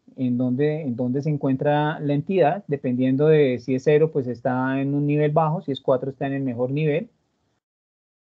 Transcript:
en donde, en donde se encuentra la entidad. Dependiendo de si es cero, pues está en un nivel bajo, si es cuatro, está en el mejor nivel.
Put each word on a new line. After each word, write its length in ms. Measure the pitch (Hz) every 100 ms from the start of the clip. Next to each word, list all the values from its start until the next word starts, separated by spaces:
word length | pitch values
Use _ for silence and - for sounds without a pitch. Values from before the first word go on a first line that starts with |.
| _ -
en 220 | 127 123
donde, 460 | 127 123 147 151
en 120 | 139 117
donde 260 | 123 135
se 80 | 147
encuentra 720 | 147 139 131 147 147 151 156
la 140 | 147
entidad. 500 | 143 151 190 147 190 -
Dependiendo 600 | 143 135 123 131 135 151
de 320 | 156 139 123
si 160 | 117 131
es 80 |
cero, 280 | 156 151 156
pues 140 | 160 123
está 520 | 117 135 127 131 135
en 140 | 139 143
un 100 | 147
nivel 260 | 147 151
bajo, 300 | 151 156 175
si 120 | 170
es 80 | 131
cuatro, 300 | - 127 135
está 160 | 135 139
en 60 |
el 100 | 139
mejor 280 | 135 117 127
nivel. 380 | 139 156 147 226 _ _ _ _ _ _ _ _ _ _ _